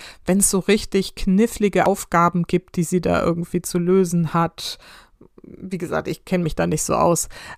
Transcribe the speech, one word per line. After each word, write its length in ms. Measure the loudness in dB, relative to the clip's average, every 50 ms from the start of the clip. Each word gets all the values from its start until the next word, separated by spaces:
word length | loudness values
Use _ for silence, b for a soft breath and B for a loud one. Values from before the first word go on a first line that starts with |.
| B B B B B
wenn's 240 | 0 2 2 2 2
so 100 | 0 0
richtig 560 | 2 2 0 0 0 0 -2 -2 -2 -2 -6
knifflige 720 | -4 0 2 2 4 2 2 0 0 0 0 2 2 2
Aufgaben 580 | 2 0 -2 -2 -2 2 2 4 4 2 0 -2
gibt, 320 | 0 0 -2 -2 _ -4
die 80 | -4 -2
sie 180 | 0 0 0
da 200 | 0 2 2 2
irgendwie 400 | 2 0 0 -2 -4 -4 -6 -6
zu 160 | -4 -4 -4
lösen 560 | -2 0 2 4 4 2 2 0 0 0 0 0
hat. 460 | 0 0 -2 -4 -8 -12 -12 -12 -14 B B B B B B B _ -20 -20 _ -20 -20
Wie 340 | -20 -18 -14 -12 -8 -8
gesagt, 300 | -6 -4 -4 -4 -4 -4
ich 180 | -4 -8 -8 -4
kenn 180 | -2 0 0 0
mich 120 | 0 -2
da 100 | -2 -2
nicht 180 | 0 0 -2 -2
so 120 | 0 2
aus. 340 | 2 4 4 2 2 -2 -6 B B B B B